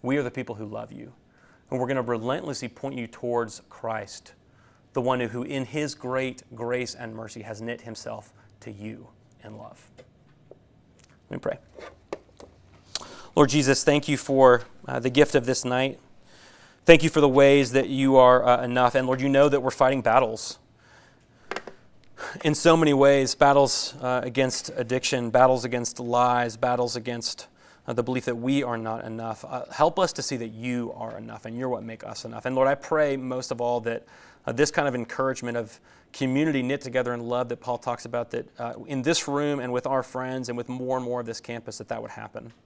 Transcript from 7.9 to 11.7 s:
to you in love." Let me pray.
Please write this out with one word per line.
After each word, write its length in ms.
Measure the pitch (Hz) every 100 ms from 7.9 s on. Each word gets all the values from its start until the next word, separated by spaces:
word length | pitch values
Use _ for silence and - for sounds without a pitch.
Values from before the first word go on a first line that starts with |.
| 110 - 110 - _ _ _
to 120 | 117
you 360 | 101 107 110 113 _ _ _
in 140 | 107 107
love." 320 | 107 - _ - - _ _ _ _ - _ _ _ _ _ _ _
Let 60 | 98
me 20 |
pray. 180 | - - _